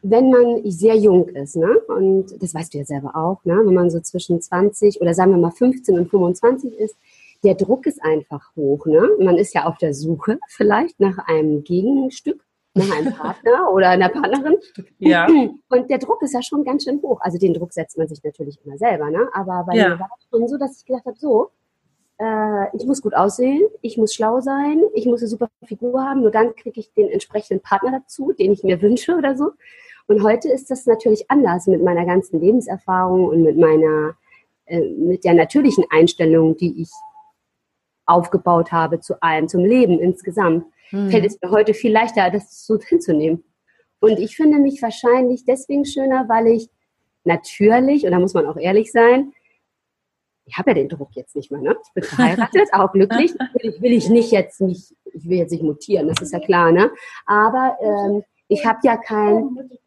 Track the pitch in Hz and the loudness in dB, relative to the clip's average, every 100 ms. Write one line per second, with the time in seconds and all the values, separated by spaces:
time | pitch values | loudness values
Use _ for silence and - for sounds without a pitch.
0 | 196 226 262 254 240 233 208 165 214 220 | 2 2 6 6 4 2 -4 0 2 4
1 | 208 180 170 135 143 170 170 330 - 190 | 6 4 2 -6 -8 -2 2 2 0 -2
2 | 190 190 190 - 180 160 160 143 143 143 | 2 2 -2 -10 -10 -8 -10 -10 -8 -8
3 | 139 165 165 190 175 180 220 185 175 165 | -8 -4 -4 -4 -2 2 4 4 2 -2
4 | 165 180 - 170 - 180 202 208 208 196 | -8 -12 -4 -4 -2 0 0 2 0 2
5 | 175 170 185 185 170 - 247 254 - 180 | -2 2 4 4 2 2 0 0 0 0
6 | 175 202 175 180 233 262 269 220 214 - | 2 0 0 0 0 0 -6 -8 -8 -8
7 | _ _ _ _ 202 190 190 262 285 - | _ _ _ _ 0 2 0 0 -2 -4
8 | 156 156 147 143 _ - 139 143 160 156 | -2 -4 -4 -16 _ -6 -2 -2 2 2
9 | 240 427 190 170 202 - 151 170 165 139 | 4 2 2 2 2 0 -2 -4 -4 -4
10 | 156 156 - 247 - - 208 208 339 _ | -6 -6 -4 -6 -8 -2 0 0 -2 _
11 | 196 185 - 160 156 151 151 175 208 277 | -2 -2 -4 -2 0 -2 -2 -4 0 -2
12 | 262 262 - - _ _ _ - 392 - | -4 -8 -10 -10 _ _ _ -4 -2 -2
13 | 285 220 151 - - 427 359 190 185 180 | -4 -6 -10 -4 0 2 2 2 4 4
14 | 180 285 196 269 285 359 - - - _ | 2 0 -2 -2 0 -2 -2 -20 -20 _
15 | 294 339 330 320 233 - _ 247 247 - | 2 4 4 2 0 -6 _ -2 0 -4
16 | 262 480 285 254 247 294 277 285 - 285 | -2 -4 -4 -6 -6 -6 -4 -4 -4 -6
17 | 294 247 - 175 185 160 175 - 160 - | -4 -4 -4 -2 -2 -2 -6 -10 -10 -6
18 | 160 151 151 - 147 143 143 139 233 175 | -6 -6 -12 -12 -14 -14 -18 -4 -2 -2
19 | 147 165 247 196 190 180 175 226 190 170 | -4 -2 -4 -4 -6 -6 -2 0 0 0
20 | 185 - _ 233 240 277 269 - _ 254 | -10 -16 _ -4 -2 -4 -8 -10 _ -8
21 | 254 233 302 220 349 _ _ _ _ _ | -8 -10 0 0 0 _ _ _ _ _
22 | _ _ 220 214 214 208 196 220 247 277 | _ _ -6 -4 -4 -4 -4 -6 -6 -4
23 | 214 - 196 196 254 285 427 - 233 220 | -2 0 0 0 -2 2 0 -2 -10 -2
24 | 214 - 220 247 262 277 285 302 427 - | -2 0 -2 -2 -2 -4 -2 2 0 0
25 | 240 233 226 220 233 _ _ 202 247 254 | -2 -2 -4 -6 -8 _ _ -8 -6 -4
26 | 269 277 226 220 226 226 - 226 208 - | -2 0 0 2 0 -2 -14 -14 -6 0
27 | 202 180 - 214 - 196 - - 247 262 | 0 0 -6 -8 -4 -8 -2 -2 -2 -6
28 | _ - 277 - 190 202 190 180 208 240 | _ -10 -6 -2 0 0 0 0 2 0
29 | - 349 277 262 302 - _ - - - | 0 -2 -2 -2 -4 -6 _ -20 -20 -20
30 | _ 208 208 233 311 262 - 254 - 220 | _ 2 2 0 0 -4 -4 -6 0 0
31 | 240 214 - 277 233 175 196 185 180 170 | 2 0 2 2 2 0 0 2 2 0
32 | 170 180 185 165 175 247 - 190 - 185 | 0 0 0 0 2 0 -2 -10 -4 -2
33 | 185 185 180 165 165 151 165 156 160 156 | 0 0 2 2 2 4 4 4 2 0
34 | 151 165 _ _ _ _ _ 170 143 - | -4 -10 _ _ _ _ _ -4 -4 -2
35 | 170 185 185 170 160 294 277 190 - 156 | -2 -2 2 4 4 2 2 2 0 2
36 | 170 - 165 165 160 156 175 - 165 - | 2 2 2 4 2 0 -4 -6 -12 -14
37 | - - _ _ _ _ _ _ _ _ | -20 -20 _ _ _ _ _ _ _ _
38 | - 170 170 185 - 170 165 170 160 165 | 0 0 2 -2 0 0 0 -2 -2 -4
39 | - 196 165 160 165 180 180 254 226 170 | -6 -4 -2 -2 -2 0 2 2 4 2
40 | 175 180 - 180 180 165 165 _ _ 196 | 0 -4 -6 -2 0 0 -4 _ _ -6
41 | 202 214 202 220 180 208 214 214 240 214 | 0 0 0 -4 -2 0 2 0 0 0
42 | 233 233 185 202 - - - 214 - 339 | 0 0 -2 -2 -8 -20 -4 -4 0 -2
43 | - 151 151 165 _ _ _ _ _ _ | 0 -2 0 -4 _ _ _ _ _ _
44 | 214 214 214 - 311 294 277 277 233 - | 2 2 -4 0 2 4 2 0 -8 -4
45 | 240 247 254 247 - 262 - 285 285 285 | 0 2 2 -2 -2 -4 -2 -4 -4 -4
46 | 269 262 226 226 226 233 226 _ _ _ | -2 0 0 2 2 0 -2 _ _ _
47 | _ _ - 165 - - 208 240 262 285 | _ _ -4 -4 -6 0 4 4 4 2
48 | 196 180 185 185 147 156 170 196 220 240 | 2 0 2 0 -2 -4 0 0 2 4
49 | 233 254 277 _ _ _ _ _ _ _ | 4 4 0 _ _ _ _ _ _ _
50 | _ _ _ _ _ - 190 185 143 160 | _ _ _ _ _ -4 0 0 -2 -6
51 | 139 - - - - 143 131 - - - | -12 -16 -12 -12 -10 -6 -2 -2 -4 -10
52 | - 143 247 190 226 359 415 196 196 196 | -8 0 0 0 0 2 2 2 0 2
53 | 190 226 339 - 262 - 226 - 240 233 | 0 2 0 -2 -6 -4 -6 -4 0 2
54 | 151 233 226 208 185 - 190 175 - _ | 4 2 4 0 0 -4 -4 -4 -14 _
55 | - 160 160 185 170 170 156 147 - 190 | -20 -18 -4 -2 -2 -4 -4 -6 -4 -2
56 | 147 165 180 - - 175 170 175 226 - | -2 -4 -6 -10 0 2 4 4 2 0
57 | - - - 208 214 254 254 - 214 202 | -20 -16 -2 2 2 0 -2 -2 -4 -2
58 | 202 202 - _ _ 202 240 226 262 226 | -2 -4 -6 _ _ -2 0 0 0 -2
59 | - 214 208 214 269 247 269 247 | -4 -2 0 0 -2 -10 -16 -20